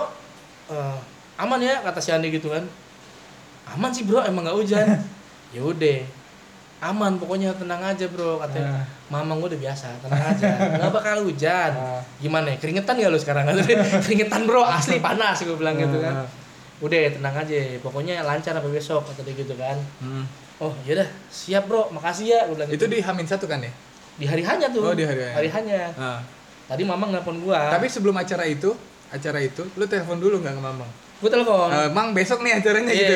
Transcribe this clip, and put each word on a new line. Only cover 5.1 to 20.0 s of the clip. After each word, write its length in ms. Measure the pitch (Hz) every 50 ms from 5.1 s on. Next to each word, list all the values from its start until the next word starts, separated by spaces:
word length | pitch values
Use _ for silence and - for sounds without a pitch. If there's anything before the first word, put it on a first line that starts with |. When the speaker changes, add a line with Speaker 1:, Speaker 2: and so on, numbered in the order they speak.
| - - - - - - - -
Speaker 1:
Ya 100 | 120 120
udah. 380 | 131 160 170 160 156 147 139 131 127 131 - - - - - - - - - - - - - -
"Aman, 380 | 156 170 196 214 208 196 190 180
pokoknya 360 | 175 - 190 190 190 190 185
tenang 280 | 190 180 175 175 175
aja, 240 | 185 190 190 180 185
Bro," 320 | 175 175 175 170 165 160 156
katanya. 340 | 151 139 139 143 139 139 139 135
Speaker 2:
Ah. 80 | 135 - - - - -
Speaker 1:
"Mamang 280 | 143 147 156 156 160 156
gua 100 | 175 175
udah 140 | 165 139
biasa, 260 | 131 131 135 - - 123 120 -
tenang 220 | - 127 143 - 147 160
aja. 200 | 196 196 208 196 160 - 190
Speaker 2:
<laughs> 140 | 170 160 156
Speaker 1:
Nggak 140 | - -
bakal 320 | - 214 208 214 208 208 208
hujan." 480 | 185 151 135 151 160 180 180 170 151 139
Speaker 2:
Ah. 280 | 131 127 127 127 127 127 - - -
Speaker 1:
"Gimana 300 | 143 151 160 160 156 143
ya? 100 | 131 -
Keringetan 360 | 160 160 165 196 196 254 247
nggak 140 | 247 214 185
lu 80 | 160 147
sekarang?" 260 | - 143 143 143 139 147 185 190 180 147 -
<laughs> 300 | 214 196 - 196 190 190
Keringetan, 380 | 208 190 202 214 208 208 214 226
Bro, 180 | 220 240 247
asli 380 | 240 233 175 156 139 151 180 160
panas, 400 | - - - 214 220 202 175 -
gua 140 | 185 170 165
bilang 200 | 156 160 156 156
gitu 220 | 156 - 143 143 156
kan. 160 | 160 160 135 135
Speaker 2:
Ah. 80 | 131 131 - - - - - - - - - -
Speaker 1:
"Udah, 220 | 147 151 165 165 151 143
tenang 240 | - 135 139 139 139
aja, 200 | 147 156 156 151 143 135 127 123 123
pokoknya 420 | - 127 123 139 151 175 180 170
lancar 300 | 156 143 143 160 156 170
sampai 200 | 160 160 143 143
besok," 300 | 147 151 147 - 156 147 143
kata 180 | 147 135 139
dia 120 | 131 135 131
gitu 200 | 139 131 123 127
kan. 220 | 120 127 131 139 143 143 143 -
Speaker 2:
Hmm. 300 | -